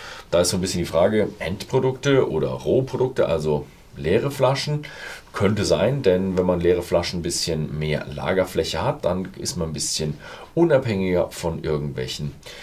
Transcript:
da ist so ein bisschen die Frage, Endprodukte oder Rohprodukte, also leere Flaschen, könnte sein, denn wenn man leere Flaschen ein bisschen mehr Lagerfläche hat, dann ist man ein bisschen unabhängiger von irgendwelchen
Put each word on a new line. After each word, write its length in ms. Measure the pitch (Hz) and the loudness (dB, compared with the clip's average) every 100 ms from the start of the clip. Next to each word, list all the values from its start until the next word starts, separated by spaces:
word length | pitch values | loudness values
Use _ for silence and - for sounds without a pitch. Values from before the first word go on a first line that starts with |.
| - - - | -16 -16 0
da 80 | 85 | 2
ist 100 | 87 | 2
so 80 | 95 | 0
ein 40 | |
bisschen 180 | 92 87 | -2 -2
die 60 | 76 | 0
Frage, 420 | 80 98 107 95 - | 2 4 4 0 -2
Endprodukte 920 | 82 - - 131 131 131 143 135 - | -6 -6 -2 0 0 0 4 4 4
oder 160 | 78 65 | 0 -2
Rohprodukte, 800 | 64 - 110 131 123 127 - - | -2 2 2 2 0 0 2 2
also 400 | 78 76 76 - - - 65 | 2 0 -2 -4 -14 -18 -6
leere 340 | 76 110 135 | 0 2 2
Flaschen, 520 | 135 131 139 147 147 - - - - - | 2 2 2 -2 -4 -6 -14 -14 -16 -10
könnte 320 | - 98 104 85 | 0 2 2 2
sein, 380 | 82 104 139 | 2 2 2
denn 340 | 98 90 95 92 | 2 4 2 2
wenn 80 | 90 | 2
man 160 | 87 | 2
leere 200 | 85 87 | 4 2
Flaschen 380 | - 87 85 90 | 2 0 0 -4
ein 40 | |
bisschen 540 | 85 - - 78 73 76 | -4 -4 -2 -2 -2 -4
mehr 300 | 78 73 - | -2 -2 -4
Lagerfläche 760 | 71 73 92 87 85 80 80 | -6 0 0 0 0 -2 -2
hat, 220 | 117 147 | -2 -2
dann 240 | 85 92 92 - | -2 -2 -4 -8
ist 200 | 92 90 | -6 -4
man 120 | 80 | -4
ein 40 | |
bisschen 440 | 76 - - 76 73 - - - 165 | -4 -4 -4 -4 -6 -12 -18 -6 2
unabhängiger 720 | 170 135 117 98 92 87 - | 4 4 4 0 2 2 0
von 320 | - 85 78 | -2 -4 -4
irgendwelchen 720 | 80 76 73 64 64 - 73 - - - | -2 -2 -2 -6 -6 -6 -8 -8 -16 -18